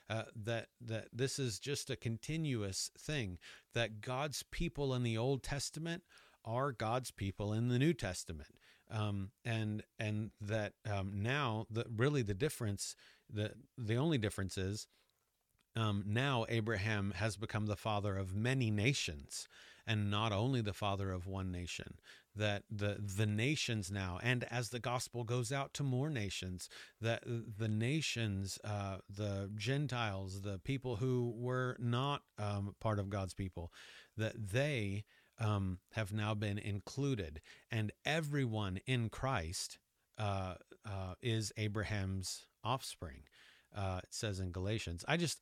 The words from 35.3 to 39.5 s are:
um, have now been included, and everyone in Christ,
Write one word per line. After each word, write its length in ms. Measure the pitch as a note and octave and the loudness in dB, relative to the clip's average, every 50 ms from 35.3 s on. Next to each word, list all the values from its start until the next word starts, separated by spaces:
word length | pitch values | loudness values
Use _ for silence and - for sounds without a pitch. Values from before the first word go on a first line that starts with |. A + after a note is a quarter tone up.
| _ - | _ 0
um, 400 | A2+ G#2+ G#2+ G2+ G2 F#2 F#2 F2+ - _ - | 2 2 4 4 2 0 -2 -4 -8 _ -4
have 200 | A2+ A2 F#2+ G#2+ | -4 -2 -2 0
now 200 | A2 G#2+ G#2+ A2 | 0 0 0 0
been 260 | G#2 A2 G#2 G2+ G#2+ | 0 0 0 0 -2
included, 840 | - G#2 G2+ G2+ - - - C3+ C#3 C#3 C3+ G#2+ F2+ D#2 D2+ D#2 - - - - - _ | -2 -2 -4 -4 -4 -6 -4 -2 0 0 0 0 -2 -4 -6 -10 -14 -16 -20 -20 -10 _
and 200 | A#2 A2+ G#2+ G#2 - _ _ | -2 0 0 0 -4 _ _
everyone 760 | C3 D3 E3 D#3+ D3 D3 C#3+ C3+ A#2 A2 G#2+ G#2 F#2+ F#2 F#2+ - | 0 2 2 0 0 0 2 2 2 2 0 0 0 -2 -2 0
in 240 | - C3 B2 A#2 G#2+ | 0 2 2 2 0
Christ, 720 | - - - C3 C3+ G#2 D#2+ D#2+ | -2 -2 0 0 2 2 0 0